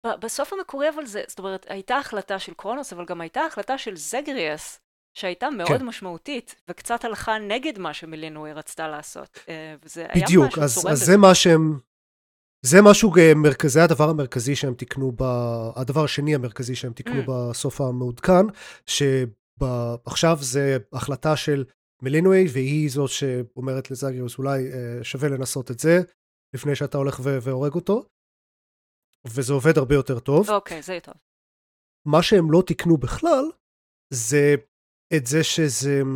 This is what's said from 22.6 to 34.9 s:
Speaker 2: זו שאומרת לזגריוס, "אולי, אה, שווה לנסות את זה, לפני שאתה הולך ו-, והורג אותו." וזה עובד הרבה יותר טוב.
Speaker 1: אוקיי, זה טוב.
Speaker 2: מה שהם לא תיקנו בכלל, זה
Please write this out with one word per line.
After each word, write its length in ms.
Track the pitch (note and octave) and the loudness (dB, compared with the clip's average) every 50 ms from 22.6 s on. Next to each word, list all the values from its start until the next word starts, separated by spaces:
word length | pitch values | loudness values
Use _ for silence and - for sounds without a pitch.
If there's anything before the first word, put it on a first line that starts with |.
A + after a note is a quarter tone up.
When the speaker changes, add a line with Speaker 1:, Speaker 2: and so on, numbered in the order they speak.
| C3 C3+ D3 D3+ D3+ D3 | -2 0 0 0 0 0
Speaker 2:
זו 180 | B2 C#3+ C#3+ C3 | 0 -2 -2 -2
שאומרת 840 | - - C#3+ C3+ B2+ B2 B2 A#2 _ A#2 B2+ C3+ C3 C3+ C3 - | -2 -4 -4 -2 -2 -4 -6 -8 _ -10 -6 -6 -6 -6 -6 -8
לזגריוס, 480 | C3+ A#2+ C#3 C3+ B2 B2+ B2 A#2+ - - | -10 -6 -6 -6 -6 -6 -8 -8 -8 -6
"אולי, 340 | C3 C#3 C#3 C3+ B2+ C3 | -4 -2 -2 -2 -4 -6
אה, 320 | C3 B2+ B2 A#2+ A#2+ A#2+ A#2 | -8 -10 -10 -10 -10 -10 -10
שווה 240 | - - C3 C#3+ D3 | -10 -6 -4 -2 -2
לנסות 420 | C#3 B2+ C3 A#2+ - C#3+ A#2+ - | -2 -2 -6 -6 -6 -8 -8 -8
את 80 | B2 A#2 | -10 -2
זה, 220 | - D#3 E3+ F3+ F3+ - _ _ _ _ _ _ _ _ - | 2 4 4 4 2 -2 _ _ _ _ _ _ _ _ -14
לפני 220 | C3 - D3 C#3+ | -8 -4 -4 -4
שאתה 220 | - D3 C3+ - C#3+ | -4 -4 -4 -4 -2
הולך 220 | C#3 C#3 C3 - | -2 -2 -4 -4
ו-, 160 | B2+ C#3 C3+ C3 | -4 -4 -4 -2
והורג 320 | A#2 C3+ C3 B2+ C#3 D3 C#3+ | -4 -4 -4 -2 -4 -2 -4
אותו." 300 | F3 E3+ - G3 A#3+ D4+ _ _ _ _ _ _ _ _ _ _ _ _ _ _ _ _ _ _ _ _ _ _ _ _ | -4 -2 0 -2 -2 -2 _ _ _ _ _ _ _ _ _ _ _ _ _ _ _ _ _ _ _ _ _ _ _ _
וזה 260 | B2+ A2+ C3 C3 A#2 | -8 -6 -6 -2 0
עובד 260 | C#3+ C#3 A#2+ D#3 D#3+ D#3+ | -2 2 4 4 4 4
הרבה 160 | C#3 A2+ D3 | 2 2 0
יותר 260 | C#3 C3 - C3+ A#2 | 0 0 -2 -6 -6
טוב. 300 | - - C#3+ D#3 G#3 G#3 | -2 0 2 2 2 2
Speaker 1:
אוקיי, 320 | G#3+ G3+ - - E3+ D#3+ | -2 -4 -4 -6 -12 -12
זה 160 | D3 - F#3 E3+ | -10 -12 -12 -12
טוב. 120 | _ - - _ _ _ _ _ _ _ _ _ _ _ _ _ _ _ _ _ _ | _ -18 -20 _ _ _ _ _ _ _ _ _ _ _ _ _ _ _ _ _ _
Speaker 2:
מה 160 | D3 D3 D#3+ | 2 4 4
שהם 280 | F3 - A3 G3 E3 D#3 | 4 6 4 4 6 6
לא 120 | D3+ F3 F#3 | 4 4 4
תיקנו 300 | - E3 - - F3 E3 | 4 -2 -2 2 2 2
בכלל, 480 | C#3+ B2 A#2+ - - - E4+ D#4+ C4 C4+ D#4+ - _ _ _ _ _ _ _ _ _ _ _ C#3 | 2 2 -4 -6 -2 2 2 2 2 0 -4 -8 _ _ _ _ _ _ _ _ _ _ _ -8
זה 400 | A#2+ A2 A2 D3 D3 C#3+ D3 D3 C#3 - _ _ _ _ _ | -6 -4 0 2 4 4 4 4 2 0 _ _ _ _ _